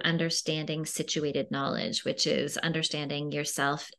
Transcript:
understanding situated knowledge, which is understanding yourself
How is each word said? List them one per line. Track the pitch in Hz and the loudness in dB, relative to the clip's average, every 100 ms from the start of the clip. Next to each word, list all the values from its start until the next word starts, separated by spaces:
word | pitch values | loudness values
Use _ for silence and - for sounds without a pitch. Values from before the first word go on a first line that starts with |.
understanding | 165 165 165 - - 156 156 156 151 | 4 4 2 0 0 0 0 -2 -2
situated | - 156 156 147 139 - | -2 -2 0 0 0 0
knowledge, | 139 139 110 - - - | 0 0 0 0 -2 -2
which | - 151 | 0 2
is | 147 143 - | 2 2 0
understanding | 165 160 165 151 143 147 147 | 0 0 0 -2 -2 -2 -2
yourself | 147 147 - 139 147 - | -2 -2 0 0 0 -4